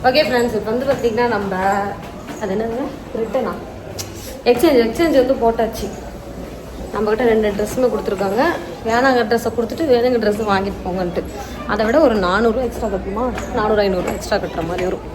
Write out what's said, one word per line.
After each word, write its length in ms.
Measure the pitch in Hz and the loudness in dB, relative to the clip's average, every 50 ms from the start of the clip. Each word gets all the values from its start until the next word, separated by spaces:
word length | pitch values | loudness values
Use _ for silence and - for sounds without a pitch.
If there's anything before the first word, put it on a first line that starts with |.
| - | 4
ஓகே 180 | - 247 294 302 | 4 4 4 2
ஃப்ரெண்ட்ஸ், 300 | 214 254 247 240 240 220 | 4 2 2 2 2 0
இப்போ 160 | 214 196 208 | -2 -2 -2
வந்து 140 | 226 247 269 | -2 -2 0
பார்த்தீங்கன்னா 420 | 269 269 - - 240 214 233 240 240 | 0 0 2 0 0 2 2 2 2
நம்ம 280 | 226 202 202 196 190 185 190 196 202 202 202 202 - - - - - - - - - - | 2 0 -2 -2 -2 0 0 2 2 2 0 -4 -6 -8 -10 -12 -12 -12 -12 -12 -10 -8
அது 140 | 220 196 190 | -4 -4 -2
என்னதுங்க, 300 | 214 226 233 226 247 285 - - - - - - 226 | -2 -2 -2 -2 -4 -4 -6 -8 -10 -12 -8 -6 -6
ரிட்டனா 340 | 226 - - 262 233 190 170 - 170 - - - - - - - - - - - - - - - - | -4 -2 -2 -2 -2 -2 -4 -6 -10 -12 -12 -14 -12 -12 -10 -10 -10 -10 -12 -12 -12 -12 -12 -2 2
எக்ஸ்சேஞ்ச், 360 | 233 247 - - 330 285 247 | 2 4 6 6 6 6 6
எக்ஸ்சேஞ்ச் 380 | 226 220 226 - 339 330 277 269 | 4 4 2 2 2 4 6 4
வந்து 140 | 247 254 269 | 6 4 2
போட்டாச்சு. 540 | 226 226 233 226 - 226 214 - - 208 202 - - - - - - - - - - - - - - - - - - - - - | 4 4 2 2 2 0 -2 -2 -6 -8 -8 -8 -10 -12 -12 -14 -14 -14 -14 -12 -12 -12 -12 -12 -14 -14 -14 -12 -12 -10 -6 -4
நம்மக்கிட்ட 320 | 208 220 214 214 226 247 | -2 0 0 2 2 4
ரெண்டு 240 | 233 220 220 214 208 | 4 4 4 4 2
ட்ரெஸ்ஸுமே 380 | 202 196 208 208 - 247 254 240 | 0 -2 -4 -4 0 2 2 2
கொடுத்துருக்காங்க. 520 | 214 202 185 - 202 185 202 196 196 220 285 339 - - - - - - - | 2 0 -2 -2 -2 0 0 0 2 2 2 2 0 -2 -6 -10 -12 -8 -4
வேணாங்க 360 | 226 226 233 254 269 254 247 233 214 | 0 2 4 4 4 4 4 2 2
ட்ரெஸ்ஸை 220 | 240 226 233 233 220 | 0 0 0 -2 -2
கொடுத்துட்டு 320 | - 233 220 262 254 330 302 | -2 -2 -2 -2 -2 2 4
வேணுங்க 260 | 247 233 233 254 254 233 | 4 4 4 4 2 2
ட்ரெஸ் 240 | 220 208 208 208 220 214 | 2 2 0 0 0 0
வாங்கிட்டு 340 | 196 190 196 202 185 - - | 0 0 0 -2 -4 -6 -6
போங்கன்ட்டு. 380 | 185 175 190 185 175 170 185 - - - - - - - - - - | -6 -4 -2 -4 -2 -2 -4 -6 -6 -8 -10 -10 -10 -10 -10 -6 -4
அதை 180 | 208 208 220 | -2 0 0
விட 140 | 214 233 302 | 2 4 6
ஒரு 160 | 214 185 226 | 6 6 4
நானூறுரூவா 480 | 214 185 175 185 202 226 233 214 254 262 | 4 2 2 2 2 2 2 2 2 -2
எக்ஸ்ட்ரா 240 | 233 - - 240 220 | -2 -4 -4 -4 -2
கட்டணுமா, 380 | 190 190 185 196 190 214 247 254 220 - - - - | -2 -4 -4 -4 -4 -2 -2 -2 -4 -4 -8 -4 -2
நானூறு, 260 | 247 208 214 214 208 | -2 0 2 2 2
ஐந்நூறுரூவா 320 | 202 196 185 180 175 - 196 | 2 2 2 0 -2 -2 -4
எக்ஸ்ட்ரா 240 | 202 - - 214 202 | -4 -4 -2 -2 -2
கட்டுற 300 | - 170 - 175 160 165 | -2 -4 -4 -4 -4 -4
மாதிரி 160 | 175 - 180 | -4 -2 -2
வரும். 240 | 185 190 - - - - | -2 -4 -4 -8 -12 -12